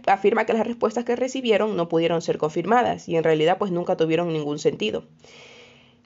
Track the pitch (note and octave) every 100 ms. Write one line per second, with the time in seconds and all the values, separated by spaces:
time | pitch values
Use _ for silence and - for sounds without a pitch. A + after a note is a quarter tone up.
0 | - G3 G3+ A3 - A3+ A#3 A#3 A#3+ A#3+
1 | A#3+ A#3+ B3+ C4 A#3+ G3 G#3+ F#3 E3+ E3
2 | E3 E3+ E3+ D#3 D#3 F3 E3+ B3 G#3+ E3+
3 | - E3 D#3+ D#3 D#3 F3+ G3+ F3 F3 F3
4 | D#3+ E3 F3 D#3 D3 D3 D#3 - G#3+ -
5 | - _ - - - - - - _ _